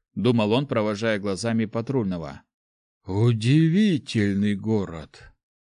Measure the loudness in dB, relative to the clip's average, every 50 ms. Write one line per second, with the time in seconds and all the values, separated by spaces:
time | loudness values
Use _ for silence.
0 | _ _ _ -2 0 2 2 2 2 2 2 0 0 0 -2 0 0 0 -2 -2
1 | -2 -2 -2 -2 -2 -4 -4 -2 -2 -2 -2 -2 -2 -2 -4 -6 -4 -2 -2 -2
2 | -2 -2 -4 -6 -8 -10 -12 -16 -20 _ _ _ _ _ _ _ _ _ _ _
3 | _ -4 0 2 2 2 2 2 2 2 4 4 4 4 4 2 2 2 2 0
4 | -4 -4 0 0 2 2 2 2 0 0 0 -2 -2 -2 0 0 -2 -4 -8 -12
5 | -14 -16 -20 -20 -20 -20 _ _ _ _ _ _